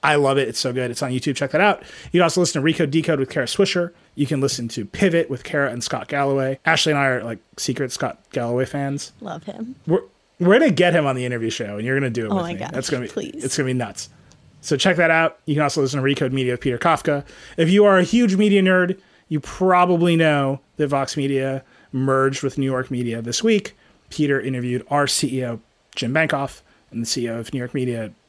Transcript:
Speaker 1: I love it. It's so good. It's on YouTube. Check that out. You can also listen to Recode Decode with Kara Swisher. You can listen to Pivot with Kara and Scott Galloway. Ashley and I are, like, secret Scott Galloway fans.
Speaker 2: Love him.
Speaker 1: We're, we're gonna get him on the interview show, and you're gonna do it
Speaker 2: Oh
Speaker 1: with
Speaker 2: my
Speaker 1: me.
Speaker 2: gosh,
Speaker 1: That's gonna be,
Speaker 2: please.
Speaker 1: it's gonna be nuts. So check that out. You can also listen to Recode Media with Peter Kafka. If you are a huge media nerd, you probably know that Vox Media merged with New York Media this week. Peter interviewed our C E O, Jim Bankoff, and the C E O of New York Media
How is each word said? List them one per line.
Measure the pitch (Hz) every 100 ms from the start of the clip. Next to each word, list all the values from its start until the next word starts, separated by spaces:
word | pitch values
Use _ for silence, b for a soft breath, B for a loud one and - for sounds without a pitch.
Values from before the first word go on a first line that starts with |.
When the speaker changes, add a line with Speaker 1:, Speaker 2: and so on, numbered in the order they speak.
Speaker 1:
I | 143
love | 147 139 135
it. | 127
It's | 120
so | 131
good. | 123 127
It's | 120
on | 135
YouTube. | 127 147
Check | 131 -
that | 156
out. | 202 185 B B B
You | 175
can |
also | 170 185
listen | 175 151
to | 143
Recode | 156 156
Decode | 151 160 151
with | 135
Kara | - 123
Swisher. | - 190 180 175 b b
You | - 143
can | 143
listen | 131 - 117
to | - 101
Pivot | - 196 170 160
with | 131
Kara | - 160 139
and | 117
Scott | - - -
Galloway. | 143 139 139 131 135
Ashley | - 160 -
and | 147
I | 139
are, | 123
like, | 113 113 _ -
secret | - 123 131
Scott | - 131 - _
Galloway | - 120 120 131
fans. | 143 139 143 - _
Speaker 2:
Love | 214 156
him. | 180 - 226 262 -
Speaker 1:
We're, | 165 - _ _ _
we're | 175 220
gonna | 311
get | 175 175
him | 170
on | 143 127
the | 123
interview | 123 113
show, | - 107 104
and |
you're | 113 135
gonna | 135
do | 117 110
it |
Speaker 2:
Oh | 185
Speaker 1:
with |
Speaker 2:
my | 170
Speaker 1:
me. | 98
Speaker 2:
gosh, | -
Speaker 1:
That's | 131 131
gonna | 131 120
be, |
Speaker 2:
please. | - - 294
Speaker 1:
it's | 131 -
gonna | 131
be |
nuts. | 127 117 101 - b b b _ _
So | - 139
check | 196 170
that | 165
out. | 165 165 - -
You | 147
can |
also | 147 156
listen | 135 139
to | 131
Recode | 139 131
Media | 135 127
with | 123
Peter | 143 120
Kafka. | 170 156 - 143 - B B B
If | 165
you | 196
are | 208 190
a |
huge | 180 233 240 190
media | 214 196
nerd, | 185 185 180 185 b b b
you | 156
probably | - - 185 180 180 175 175 165
know | 160 147 139 139 _ _
that | 147
Vox | 139 135 -
Media | 139 135 135 135 - b b
merged | 127 135 135 135 135
with | 139 135
New | 135
York | 127 127
Media | 127 120 113
this | 117 120
week. | 226 214 208 - b b _
Peter | - 147 139
interviewed | 117 127 123 123 -
our | 143 143
C | - 135 131
E | 123
O, | 117 _ _ _
Jim | - 120
Bankoff, | 143 160 151 139 - _ b b
and | 110
the | 117
C | - 117
E |
O | 117
of | 113
New | 131
York | 123
Media | 143 127 117 110 -